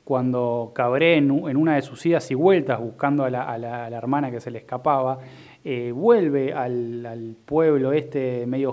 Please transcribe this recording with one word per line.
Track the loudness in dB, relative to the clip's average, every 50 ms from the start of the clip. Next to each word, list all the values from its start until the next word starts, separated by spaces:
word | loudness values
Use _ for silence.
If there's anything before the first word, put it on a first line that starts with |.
| _
cuando | -2 0 0 2 0 0 0 0 0 -2 -2 -4 -4 -2
Cabré | -2 0 2 2 4 4 6 6
en | 6 4 4
u-, | 2 0 0 0
en | 0
una | 2 2 4 2
de | 2
sus | 0 -4 -8 -4 0
idas | 2 2 2 0 -2
y | -2
vueltas | 2 4 4 4 4 2 0 -2 -4
buscando | -4 -8 -6 -2 0 0 2 0 0
a | 0
la, | -2 -2
a | -4 -6 -6 -8
la, | -8 -8 -8 -8 -8
a | -8
la | -10 -6
hermana | -4 -2 -2 0 -2 -4
que | -6 -8
se | -10 -10
le | -12 -12
escapaba, | -10 -10 -10 -2 0 2 2 2 2 0 -2 -4 -10 -16 -20 -20 -20 -20 -20 _ -8
eh, | -6 -6 -4 -4 -6
vuelve | -4 0 4 4 4 4 4 2 2 0 0 -2 -2
al, | -4 -4 -4 -4 -4 -4 -6 -8 -8 -10
al | -10 -12 -12 -12 -12 -14 -16 _
pueblo | -2 0 2 4 4 4 4 2 2
este | 0 0 -2 -2 -4 -4 -2 -2 -4 -4 -4
medio | -4 -2 -2 -2 -2